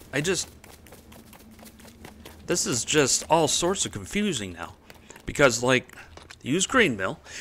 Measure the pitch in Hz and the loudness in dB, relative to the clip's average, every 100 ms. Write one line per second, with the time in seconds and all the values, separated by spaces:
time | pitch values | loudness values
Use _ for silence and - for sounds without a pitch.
0 | - 135 160 180 - - - - - - | -8 -4 -2 -2 -4 -12 -20 -20 -20 -20
1 | - - - - - - - - - - | -20 -20 -20 -20 -20 -20 -20 -20 -20 -20
2 | - - - - - 175 - 123 - 151 | -20 -20 -20 -14 -4 -2 -2 -2 0 2
3 | 131 - - 160 151 - 175 196 - 104 | 4 2 4 4 4 2 0 0 -4 -6
4 | 95 202 208 135 98 85 85 - - - | -6 -2 -2 -2 -6 -10 -14 -16 -20 -20
5 | - - - 110 139 113 123 127 - - | -20 -16 -6 4 4 4 2 2 0 -12
6 | - - - - 117 170 - 262 185 104 | -20 -20 -20 -12 -4 -2 2 2 2 0
7 | 95 156 - - | -4 -6 -14 -14